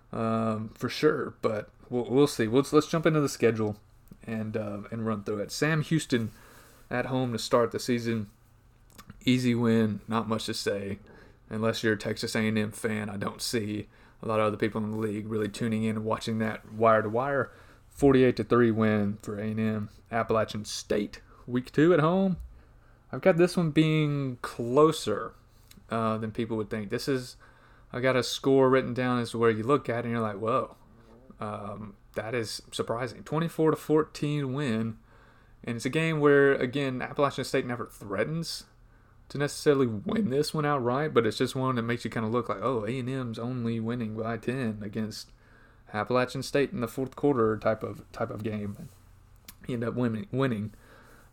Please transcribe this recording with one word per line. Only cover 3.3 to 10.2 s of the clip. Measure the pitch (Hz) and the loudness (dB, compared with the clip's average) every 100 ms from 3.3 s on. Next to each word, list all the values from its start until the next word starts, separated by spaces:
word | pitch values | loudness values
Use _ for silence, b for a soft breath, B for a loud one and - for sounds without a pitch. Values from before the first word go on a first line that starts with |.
| - 117 113 107 104 - - - - - | 2 2 2 -2 -4 -12 -20 -20 -18 -8
and, | 110 107 110 | -6 -4 -6
uh, | 104 104 101 | -6 -8 -8
and | 117 110 | -6 -4
run | 107 | -4
through | 101 104 | -4 -4
it. | 98 | -6
Sam | - 147 160 | -2 0 0
Houston | 147 160 - 123 110 B B B B B B | 0 -2 0 0 -2 B B B B B B
at | 123 123 | -6 -2
home | 131 127 | -2 -2
to | 113 | -4
start | - 123 117 | 0 2 2
the | 110 | 0
season. | - 120 117 113 104 - _ _ _ _ - - - - - | -2 0 0 -2 -4 -12 _ _ _ _ -20 -20 -20 -4 2
Easy | 127 127 117 | 2 4 2
win, | 120 113 110 98 - | 4 4 2 0 -4
not | 113 | -4